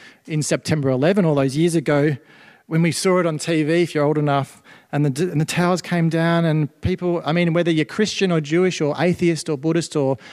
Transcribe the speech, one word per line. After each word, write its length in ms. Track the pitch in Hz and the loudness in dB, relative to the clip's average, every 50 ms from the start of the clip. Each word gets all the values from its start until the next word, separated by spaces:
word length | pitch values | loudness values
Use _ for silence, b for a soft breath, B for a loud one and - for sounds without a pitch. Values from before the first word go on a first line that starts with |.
| B B B B B | B B B B B
in 160 | - 165 151 143 | -6 -4 -4 -2
September 460 | - 170 151 - - 156 156 135 135 | -2 -2 -4 -2 -2 -2 -2 0 0
eleven 360 | 131 127 135 165 202 208 185 | 0 2 2 2 2 2 2
all 120 | 160 151 | 2 2
those 200 | 143 135 135 127 | 2 0 0 0
years 200 | 147 165 175 160 | 0 0 2 2
ago, 400 | 170 139 160 147 143 143 156 147 120 B B B B B B B B B | 0 0 2 2 2 2 0 0 -2 B B B B B B B B B
when 160 | _ 160 160 170 | _ 0 2 2
we 100 | 170 151 | 2 0
saw 280 | - - 190 180 185 | 0 0 2 2 2
it 60 | 175 | 2
on 120 | 170 156 147 | 0 -2 -4
T 240 | - - 170 156 156 | -4 -2 0 0 0
V, 200 | 143 165 170 175 | 2 2 2 0
if 120 | 160 - | 0 0
you're 100 | 151 147 | 0 0
old 140 | 147 156 151 | 0 2 0
enough, 420 | 147 147 139 139 135 - - - _ B B B B B - | 0 2 2 0 0 -2 -8 -20 _ B B B B B -2
and 140 | 147 147 | 0 0
the, 240 | 147 131 135 180 180 | 0 0 -2 -4 -2
and 100 | 170 147 | 0 -2
the 40 | 156 | -2
towers 360 | - - 170 175 175 185 170 | 0 0 0 2 2 0 -2
came 280 | - - 175 175 165 165 | -2 -4 -2 0 0 0
down 360 | 156 165 165 170 170 170 170 | 0 0 0 2 2 2 2
and 240 | 165 151 156 151 139 - _ | 2 0 0 -2 -2 -6 _
people, 420 | - - 185 180 180 180 170 170 - | -4 -4 -4 -2 -2 -2 -2 -2 -2
I 80 | 143 156 | -2 0
mean, 200 | 175 175 170 160 | 0 2 2 2
whether 180 | 175 170 165 | 0 0 2
you're 140 | 165 156 151 | 2 0 0
Christian 480 | - - - 214 208 - - 202 185 175 | -2 0 -2 -2 -2 0 -2 0 0 0
or 80 | 160 | 0
Jewish 400 | 151 143 156 170 185 185 175 - | 0 0 0 2 2 0 0 0
or 160 | 160 143 143 - | -2 -2 0 0
atheist 500 | 151 180 175 - 180 170 170 151 - - | 0 0 0 2 2 0 0 0 -2 -6
or 80 | 156 | -6
Buddhist 380 | 131 131 160 165 170 160 - - | -4 -2 -2 0 0 -2 -2 -2
or 240 | 156 139 131 131 B B B | -2 0 0 -2 B B B